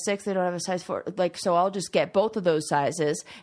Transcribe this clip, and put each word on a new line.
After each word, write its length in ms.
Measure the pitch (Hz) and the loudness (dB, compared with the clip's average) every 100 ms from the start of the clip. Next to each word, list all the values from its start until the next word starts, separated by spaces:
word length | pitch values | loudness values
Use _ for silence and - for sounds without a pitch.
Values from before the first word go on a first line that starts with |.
six, 220 | 208 196 | -2 -2
they 80 | 208 | -2
don't 120 | 190 180 | 0 0
have 80 | |
a 60 | 175 | -2
size 220 | 180 185 | -4 -6
four." 220 | 185 - - 185 | -4 -6 -4 -2
Like, 180 | 175 - | -2 0
so 180 | 190 175 | 2 4
I'll 140 | 190 | 2
just 220 | 196 - | 0 0
get 220 | 175 151 | 0 2
both 220 | 196 220 220 | 2 2 2
of 60 | |
those 220 | 180 156 151 | 2 2 2
sizes, 560 | 147 139 160 151 170 - - | 2 2 0 0 -2 -8 -12